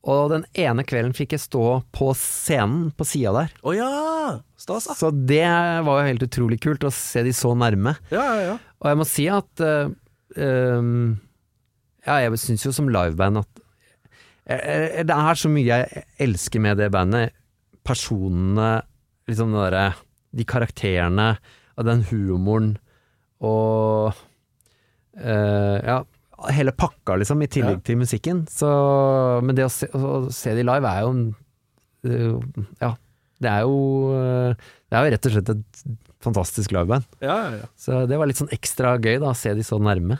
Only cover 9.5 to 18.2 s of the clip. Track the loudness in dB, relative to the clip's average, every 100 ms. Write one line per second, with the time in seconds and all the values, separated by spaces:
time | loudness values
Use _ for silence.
9.5 | -2 0 2 -2 -6 _ _ _ -4 0
10.5 | 2 2 2 0 2 0 -2 -6 _ _
11.5 | _ _ _ _ _ -2 2 2 0 -2
12.5 | -2 -2 0 2 2 2 2 2 2 -2
13.5 | -10 _ _ _ _ _ _ -20 _ -8
14.5 | -6 -2 -2 -2 -2 0 2 2 2 2
15.5 | 2 2 2 0 -8 -16 -2 -2 0 -2
16.5 | 0 2 2 2 2 2 2 0 _ _
17.5 | _ _ _ -4 -4 -2 -4